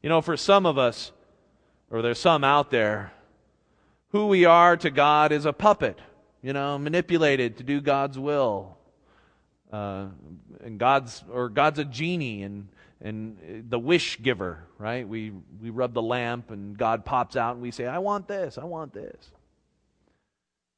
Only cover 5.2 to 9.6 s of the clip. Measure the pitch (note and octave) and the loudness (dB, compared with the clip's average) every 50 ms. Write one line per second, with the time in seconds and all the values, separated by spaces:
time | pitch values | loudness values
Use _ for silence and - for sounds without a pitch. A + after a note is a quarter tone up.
5.2 | D3+ D3+ D3+ D3 D3 D3+ C#3+ - - G#3+ G3+ - C#3 A2 - - - - _ _ | 4 4 2 0 0 -2 0 2 4 4 4 4 0 -4 -4 -6 -16 -20 _ _
6.2 | _ _ _ _ - C3 C#3 C#3+ C#3 C#3+ C#3+ C#3 C#3+ D3+ E3 F3+ F3 E3 F3 E3 | _ _ _ _ -8 -6 -6 -4 -4 -4 -4 -4 -4 -2 -2 -2 0 0 2 2
7.2 | D#3+ D3 C#3 C3 B2 A#2+ G2+ - B2+ C3 C#3+ C#3+ C#3 D3 C#3 C#3 C#3 C#3 C3 C3 | 4 4 4 2 0 -2 -4 -6 -6 -4 -4 -2 0 0 0 0 0 -2 -4 -6
8.2 | C3+ D3 D3 C#3+ C3 A2+ G2+ G2 F#2+ F#2 F2+ _ _ _ _ _ _ _ _ _ | -4 -2 0 0 0 0 0 -2 -6 -10 -18 _ _ _ _ _ _ _ _ _
9.2 | _ _ _ _ _ _ _ _ | _ _ _ _ _ _ _ _